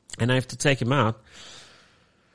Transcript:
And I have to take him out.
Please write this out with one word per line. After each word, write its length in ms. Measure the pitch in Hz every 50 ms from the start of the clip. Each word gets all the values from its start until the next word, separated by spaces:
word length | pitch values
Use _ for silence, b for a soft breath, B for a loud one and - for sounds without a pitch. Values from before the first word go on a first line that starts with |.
| _ - - -
And 100 | 117 123
I 60 | 127
have 100 | 131 127 -
to 80 | -
take 240 | - - 151 139 -
him 120 | - 117 139
out. 280 | 143 113 110 113 - B B B B B B B B B B B B B B B B B B B B B B B